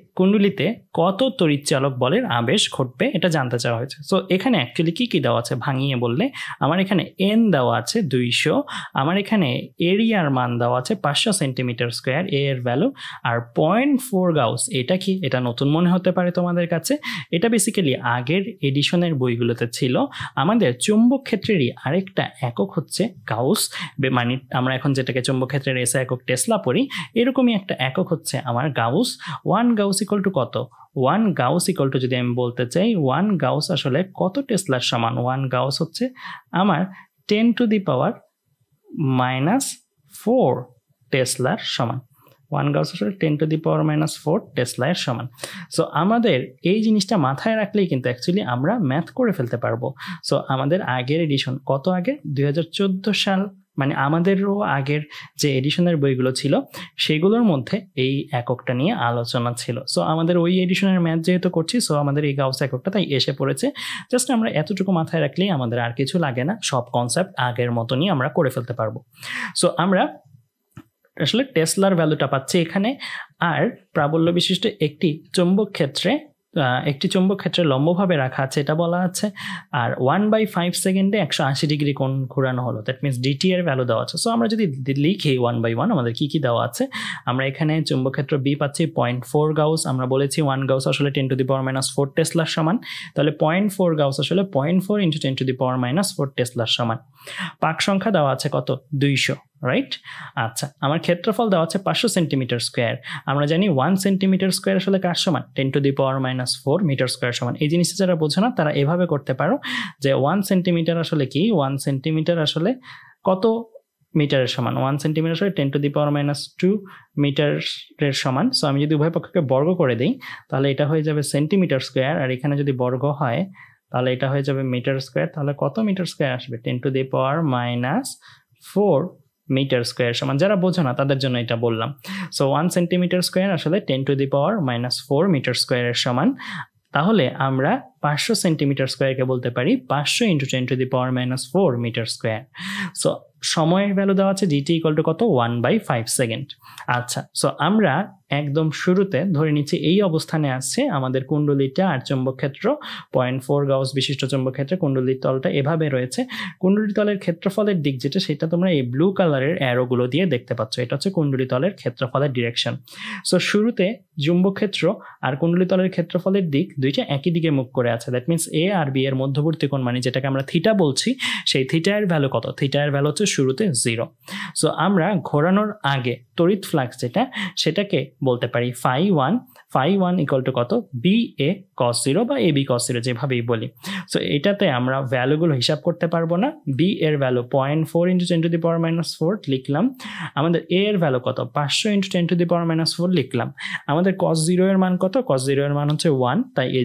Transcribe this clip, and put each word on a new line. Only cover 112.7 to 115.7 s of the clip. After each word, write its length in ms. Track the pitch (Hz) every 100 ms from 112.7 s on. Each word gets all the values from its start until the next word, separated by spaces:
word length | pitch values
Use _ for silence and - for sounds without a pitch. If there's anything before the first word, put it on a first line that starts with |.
| 262 - - - _ -
কত 160 | 190 226 226 226 - _ _ _ 160
মিটারের 320 | 143 139 123 -
সমান? 180 | 120 131
ওয়ান 160 | 131 143
সেন্টিমিটার 340 | 156 156 165 165
আসলে 140 | 202 185
ten 100 | 139